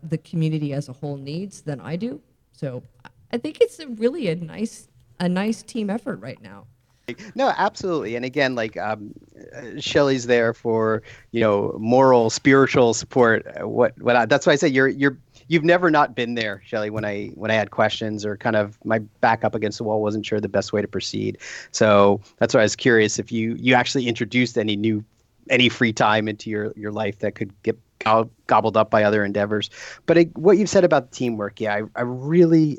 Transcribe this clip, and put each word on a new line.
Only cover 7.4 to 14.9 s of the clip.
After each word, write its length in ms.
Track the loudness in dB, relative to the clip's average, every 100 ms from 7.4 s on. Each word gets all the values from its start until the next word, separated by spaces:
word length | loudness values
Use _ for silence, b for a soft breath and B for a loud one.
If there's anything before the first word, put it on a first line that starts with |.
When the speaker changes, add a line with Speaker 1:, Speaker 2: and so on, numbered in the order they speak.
| -2 0
Speaker 2:
absolutely. 600 | -2 -4 -4 -4 -4 -6
And 80 |
again, 300 | -6 -2 -2
like, 220 | 0 -6 -6
um, 380 | -6 -6 -10 -18 _ -20 -20 -18
uh, 240 | -16 -12
Shelley's 460 | -2 2 2 2 2
there 260 | 2 2
for, 500 | -2 -2 0 0 -2 B B B
you 100 | -2
know, 340 | 2 2 0 -4
moral, 500 | 2 4 6 6 4
spiritual 640 | 0 4 6 6 4 2
support, 540 | 2 -2 2 4 4 -2
uh, 200 | -10 -6
what, 320 | 0 0 0
what 120 | 0
I, 120 | 0 2
that's 200 | 0 2
why 60 |
I 40 | 2
say 120 | 2
you're, 200 | 2
you're, 280 | 0